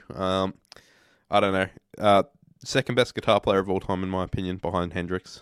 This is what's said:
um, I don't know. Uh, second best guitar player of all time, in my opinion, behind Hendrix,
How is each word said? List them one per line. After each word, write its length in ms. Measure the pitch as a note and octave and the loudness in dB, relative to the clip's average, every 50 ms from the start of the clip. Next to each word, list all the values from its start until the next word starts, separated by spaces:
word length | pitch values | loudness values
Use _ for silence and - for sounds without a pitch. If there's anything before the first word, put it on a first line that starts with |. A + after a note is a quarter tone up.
| - _ - | -6 _ -8
um, 400 | - F#2+ F#2 F#2 F#2+ F#2+ F#2+ G2 _ _ _ - - _ _ _ _ _ _ _ _ _ _ | -6 -2 0 0 0 0 -2 -4 _ _ _ -20 -20 _ _ _ _ _ _ _ _ _ _
I 80 | - G#2 | 2 2
don't 140 | G2+ G2 F#2+ | 2 4 2
know. 140 | F#2+ F#2+ F#2 - - _ _ - - | 0 0 -2 -4 -16 _ _ -12 0
Uh, 260 | - G#2 G2+ G2 F2+ - _ _ _ _ _ _ - | 4 6 6 6 4 2 _ _ _ _ _ _ -14
second 320 | - - C#3 B2+ - B2 | -2 -2 -2 -2 0 0
best 200 | B2 B2 - - | 0 0 0 -2
guitar 240 | - - - A2 G2+ | -6 0 2 2 2
player 200 | - - G2+ G2 | 4 2 2 2
of 100 | F#2+ G2 | 2 2
all 100 | F#2 F#2+ | -2 -4
time, 240 | - - G2 F#2 F#2+ | -2 -4 -4 -4 -4
in 60 | F#2+ | -4
my 140 | F#2+ F#2 F#2 | -4 -4 -6
opinion, 340 | E2+ - - F#2+ F2+ F#2 F#2 | -6 -6 -6 -6 -6 -6 -6
behind 360 | - E2 F2 F2+ F2 F2 E2 | -6 -4 -2 -2 -4 -2 -4
Hendrix, 480 | F#2 F2 E2+ F#2 F#2 - - - - | -6 -6 -4 -6 -8 -8 -10 -20 -20